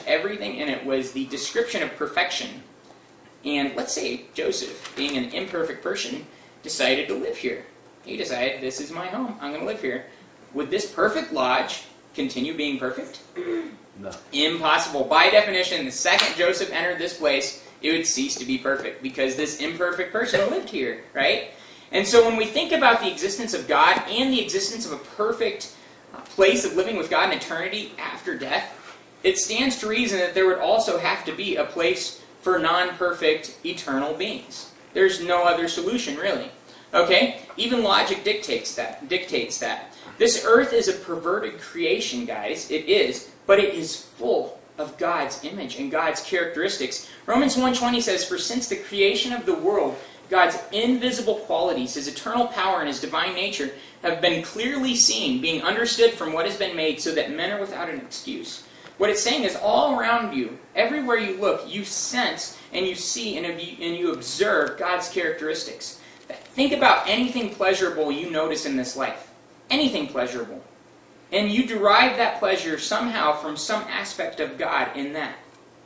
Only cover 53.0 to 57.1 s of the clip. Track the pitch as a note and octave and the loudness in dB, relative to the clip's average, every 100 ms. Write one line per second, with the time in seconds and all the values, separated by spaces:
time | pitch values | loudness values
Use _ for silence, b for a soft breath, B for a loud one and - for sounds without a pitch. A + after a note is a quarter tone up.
53 | C#3 D#3+ F3+ F3+ - - C3+ - B B | -4 -2 -2 -2 -4 -4 -6 -6 B B
54 | - - F3 E3 - G#3+ B3 C#4+ B3+ A#3 | -2 2 2 2 -4 -4 -2 0 0 4
55 | - A3 D#3+ B2+ D#3+ D#3+ F3 G#3+ A#3 - | 4 4 0 0 0 0 0 0 0 6
56 | A#3 A3+ D#3+ D#3+ G3 F#3+ F#3+ E3+ D#3 - | 6 6 -4 -2 -2 -2 -4 0 -2 0
57 | E3 | -2